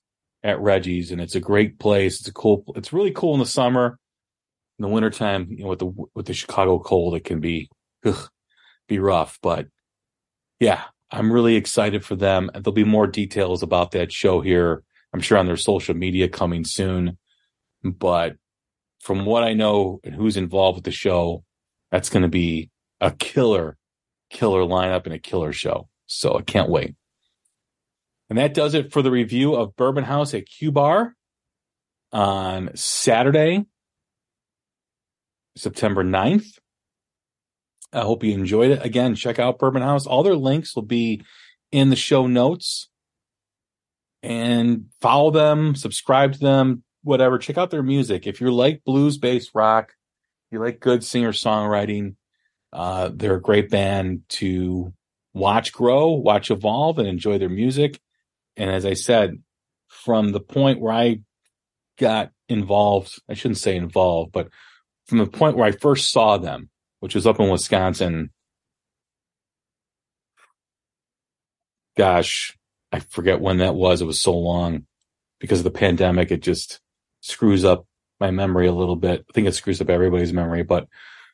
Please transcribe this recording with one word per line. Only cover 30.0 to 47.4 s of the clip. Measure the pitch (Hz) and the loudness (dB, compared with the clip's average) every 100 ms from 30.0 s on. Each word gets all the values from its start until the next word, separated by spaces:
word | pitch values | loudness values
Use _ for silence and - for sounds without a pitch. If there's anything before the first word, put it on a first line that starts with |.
House | 120 143 143 | -2 -2 -2
at | 104 - | -6 -10
Q | - 156 | -8 -2
Bar | 143 143 185 240 - _ _ _ _ _ _ _ _ _ | 2 4 2 0 -6 _ _ _ _ _ _ _ _ _
on | 110 101 98 95 95 92 | 0 0 0 -4 -6 -8
Saturday, | - - - - 117 131 151 156 190 208 _ _ _ _ _ _ _ _ _ _ _ _ _ _ _ _ _ _ | -8 -8 -2 2 4 4 4 2 0 -4 _ _ _ _ _ _ _ _ _ _ _ _ _ _ _ _ _ _
September | - 107 - 107 98 | -12 -10 -4 -2 0
ninth. | 92 95 110 208 - _ _ _ _ _ _ _ _ _ _ _ _ _ - | 0 0 2 0 -2 _ _ _ _ _ _ _ _ _ _ _ _ _ -10
I | 131 | -4
hope | 107 113 | -2 0
you | 110 | -2
enjoyed | 98 92 107 127 | -2 0 2 4
it. | 139 | 2
Again, | 127 120 127 | 0 0 0
check | 107 120 117 | -2 -4 -2
out | 123 123 | -2 0
Bourbon | 135 135 | 0 0
House. | 131 143 139 | 0 -2 0
All | 127 | 2
their | 190 | 2
links | 170 135 147 156 | 2 2 -2 -2
will | - | -8
be | 104 117 117 107 - - - _ _ | -4 -2 0 -4 -8 -20 -20 _ _
in | 139 135 | 2 4
the | 131 | 2
show | - 139 127 | 2 2 4
notes. | 123 127 175 - - - _ _ _ _ _ _ _ _ _ _ _ _ _ | 2 2 0 -6 -10 -12 _ _ _ _ _ _ _ _ _ _ _ _ _
And | 92 117 120 120 120 117 - _ | -10 -6 -2 2 2 0 -4 _
follow | 113 139 156 | 2 4 4
them, | 156 151 151 156 | 4 4 4 0
subscribe | 139 110 - - 131 139 | -2 -6 -6 0 4 4
to | 139 | 2
them, | 139 135 131 120 - _ | 2 4 2 0 -8 _
whatever. | 147 131 131 | 0 2 4
Check | 123 | 2